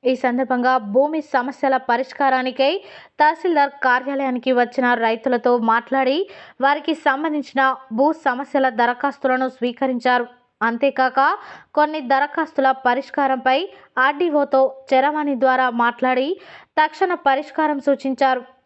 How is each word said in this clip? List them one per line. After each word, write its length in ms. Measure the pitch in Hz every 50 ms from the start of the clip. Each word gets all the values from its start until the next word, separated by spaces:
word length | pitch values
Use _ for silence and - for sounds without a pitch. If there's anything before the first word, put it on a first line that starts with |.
| _
ఈ 80 | 254 262 247 -
సందర్భంగా 500 | 254 240 247 269 - 262 247 247 254 262 262 220 202 202
భూమి 260 | 247 277 302 311 311 294 -
సమస్యల 440 | - 262 240 254 262 - - 269 269 254 262 -
పరిష్కారానికై 880 | 240 240 262 262 - - 294 269 262 262 254 262 240 220 269 277 339 403 - - - - - - _ _
తహసీల్దార్ 520 | 294 302 330 320 - 370 339 302 285 277 277 - -
కార్యాలయానికి 640 | 262 247 254 254 262 277 269 277 269 254 247 240 262 262 240
వచ్చిన 280 | 240 240 247 - 254 247 247 233 226
రైతులతో 460 | 226 226 226 - 269 247 240 233 254 247 247 226 226
మాట్లాడి, 480 | 220 233 233 - - 269 269 247 269 311 403 - - - - - - _ 254
వారికి 280 | 269 294 294 294 - 320 - -
సంబంధించిన 560 | 294 269 269 302 320 302 302 262 - - 262 269 269 262 262 - - 220 220
భూ 80 | 269 302 320 311 -
సమస్యల 420 | 277 247 240 277 269 - 285 269 262 240 214
దరఖాస్తులను 680 | 247 240 247 - - 285 269 - - 262 254 254 262 262 254
స్వీకరించారు. 720 | - 233 247 240 240 269 269 262 247 240 254 247 247 240 233 - _ _ _ _ _ 214 220
అంతేకాక 520 | 226 233 - 277 262 - 262 262 262 269 269 294 370 415 - - - - - _ _ -
కొన్ని 240 | 302 302 311 311 277 240 269
దరఖాస్తుల 540 | 269 277 294 285 - 320 311 - - 269 269 262 269 262 254
పరిష్కారంపై 680 | 240 254 269 - - - 285 269 269 254 247 262 262 277 349 392 - - - _ _ - 254
ఆర్డీఓతో 560 | 269 294 285 359 339 294 294 285 277 277 269 269 269 269 - - - 277
చరవాణి 420 | 262 269 285 302 302 302 294 277 247 240
ద్వారా 240 | 262 262 254 262 254 240 233 233
మాట్లాడి 460 | 233 240 240 - 254 254 254 262 285 370 - - - - - - _ _ -
తక్షణ 320 | 311 311 311 - 381 359 359 339 - 285
పరిష్కారం 540 | 269 269 302 294 - - 311 302 302 277 254 285
సూచించారు. 520 | 277 269 - 269 262 - 277 262 254 254 240 - - _ _